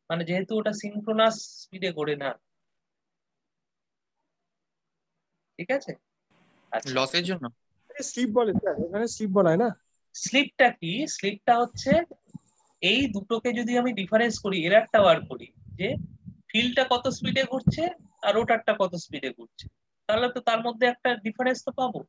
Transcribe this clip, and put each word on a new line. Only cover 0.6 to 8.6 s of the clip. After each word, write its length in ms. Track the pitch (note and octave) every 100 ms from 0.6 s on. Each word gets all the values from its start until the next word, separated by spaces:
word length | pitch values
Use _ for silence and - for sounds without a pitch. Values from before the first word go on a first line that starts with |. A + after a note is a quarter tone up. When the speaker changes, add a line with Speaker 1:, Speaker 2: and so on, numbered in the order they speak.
| G#3+ G#3
Speaker 1:
সিনক্রোনাস 540 | G#3 G#3 G#3+ A3 A3 A3 - -
স্পিডে 280 | - F#3 F3+ D#3
ঘোরে 180 | D3+ C#3+ C#3
না। 60 | A#2 _ _ _ _ _ _ _ _ _ _ _ _ _ _ _ _ _ _ _ _ _ _ _ _ _ _ _ _ _ _ _ -
ঠিক 140 | F3 C4+
আছে, 140 | A#3+ - _ _ _ _ _ _ - A2+
আচ্ছা। 160 | C3+ C3
Speaker 2:
লসের 280 | C3+ E3+ F3
জন্য? 140 | F3+ B2 - _ _ _ - C4+
Speaker 3:
স্লিপ 220 | - B3 A3
বলে 140 | A3+ F3+